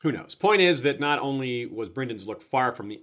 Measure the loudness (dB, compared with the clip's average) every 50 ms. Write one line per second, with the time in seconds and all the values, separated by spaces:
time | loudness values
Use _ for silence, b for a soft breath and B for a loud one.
0 | -2 -2 -2 -2 -6 -12 -6 0 2 4 6 6 6 4 4 4 2 0 0 2
1 | 0 0 0 0 0 -2 -2 -2 -2 -2 -4 -4 -6 -6 -6 -8 -8 -6 -6 -6
2 | -6 -6 -6 -8 -8 -10 -10 -10 -8 _ 0 0 0 0 0 -4 -8 -12 -12 -12